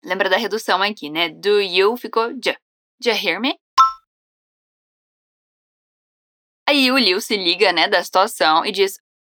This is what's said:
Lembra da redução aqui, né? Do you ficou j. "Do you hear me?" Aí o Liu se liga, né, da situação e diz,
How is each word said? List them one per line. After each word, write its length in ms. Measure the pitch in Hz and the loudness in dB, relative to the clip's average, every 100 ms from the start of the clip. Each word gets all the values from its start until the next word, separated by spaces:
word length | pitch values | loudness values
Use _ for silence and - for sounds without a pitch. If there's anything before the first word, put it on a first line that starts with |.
Lembra 260 | - 185 190 | -6 -2 2
da 80 | 185 | 2
redução 460 | 170 214 - 185 | 0 -4 -2 0
aqui, 260 | 202 208 147 | 0 -4 -8
né? 200 | 156 170 | -4 -4
Do 320 | 156 185 208 | -4 0 0
you 360 | 202 180 196 240 | 2 2 2 0
ficou 360 | - 226 226 | -4 -4 -4
j. 240 | 262 196 - _ _ _ _ | -4 -4 -4 _ _ _ _
"Do 80 | 240 | -4
you 60 | 202 | -2
hear 240 | 190 170 | -2 -2
me?" 180 | 247 - _ - 1077 - _ _ _ _ _ _ _ _ _ _ _ _ _ _ _ _ _ _ _ _ _ _ _ _ _ _ - | -4 -4 _ 0 0 0 _ _ _ _ _ _ _ _ _ _ _ _ _ _ _ _ _ _ _ _ _ _ _ _ _ _ 0
Aí 220 | 294 262 | 2 4
o 80 | 262 | 2
Liu 220 | 220 180 | 2 0
se 160 | - 214 | -2 -2
liga, 360 | 180 180 202 | -2 2 2
né, 160 | 175 180 | 2 2
da 140 | 196 | 0
situação 600 | - 190 208 - 165 160 | 0 0 0 2 2 2
e 80 | 190 | 0
diz, 260 | 190 196 - _ _ | 0 -2 -2 _ _